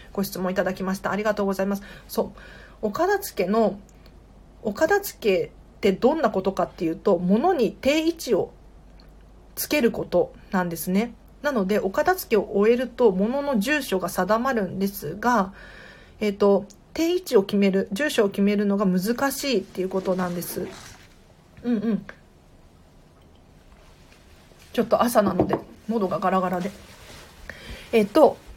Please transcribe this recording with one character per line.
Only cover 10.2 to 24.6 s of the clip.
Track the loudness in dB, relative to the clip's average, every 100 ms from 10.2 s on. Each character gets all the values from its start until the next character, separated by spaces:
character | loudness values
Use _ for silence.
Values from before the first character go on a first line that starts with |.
| 0 -4 -6
な | -2
ん | -2
で | -4
す | -2
ね。 | 0 0 -6 -20 -8
な | -2
の | 0 0
で、 | 0
お | 0
片 | 0 2 0
付 | 0
け | 0
を | 2
終 | 2 4
え | 4
る | 0
と、 | 2 2
物 | 4 0 0
の | 0 0
住 | 0 0
所 | 0 -4
が | -2
定 | -2 0 0
ま | 0
る | -2 -2
ん | -2
で | -4
す | -4 -10 -4
が、 | 0 2 0 -6 -20 -20 -20 -20 -20 -6
え | -4
っ |
と、 | 2 4 4 0 -12 -10
定 | -2 0 0
位 |
置 | 2 2
を |
決 | 4 2
め | 2
る、 | 2 -2
住 | -4 -2
所 | 0 0
を |
決 | 2
め | 0 2
る | 0
の | 0
が | 2
難 | 0 0 0 -2
し | -2 -2 -2
い |
っ |
て | -2 -6
い | -4
う |
こ | -4
と | -2 -2
な | -2
ん | -4
で |
す。 | -8 -8 -10 -12 -20 -20 -20 -20 -20 -20 _ -10
う | -4
ん | -2
う | 0
ん。 | -2 -6 -20 -20 _ _ -20 -20 -20 -20 -20 -20 _ -20 -20 -20 -20 -20 -20 -20 -20 -20 -20 -20 -20 -20 -20